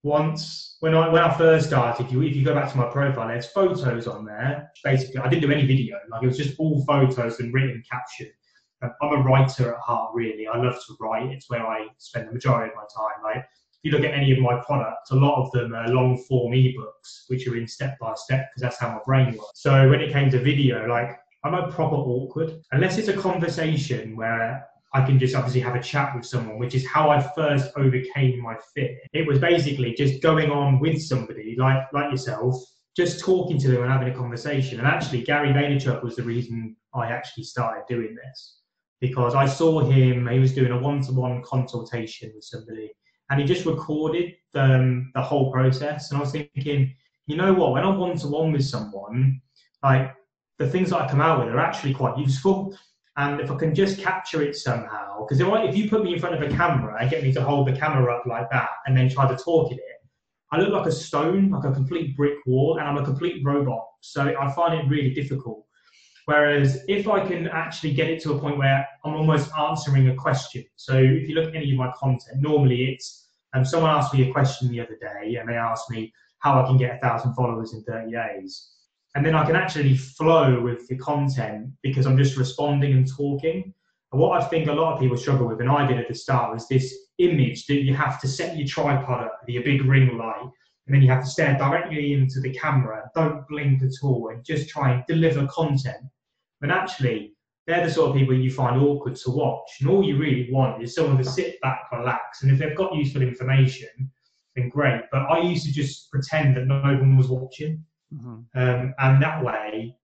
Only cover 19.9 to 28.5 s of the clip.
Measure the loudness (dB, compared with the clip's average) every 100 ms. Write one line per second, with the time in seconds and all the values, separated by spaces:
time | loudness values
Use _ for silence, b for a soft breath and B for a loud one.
19.9 | 6 2 0 2 2 2 2 2 0 -2
20.9 | -2 -2 -8 _ _ -4 -4 -4 -2 -2
21.9 | 0 -2 -4 -4 -6 -6 -6 _ 0 2
22.9 | 0 -2 -2 -2 -2 -2 -2 -2 -2 -2
23.9 | -6 -6 -6 -4 -2 -2 -4 -12 _ _
24.9 | 0 4 4 4 0 0 -2 -2 -4 -4
25.9 | -4 -4 -6 -6 -6 -6 -8 -4 -4 -2
26.9 | 2 4 4 2 -2 0 0 -2 2 2
27.9 | 2 -4 0 0 0 -8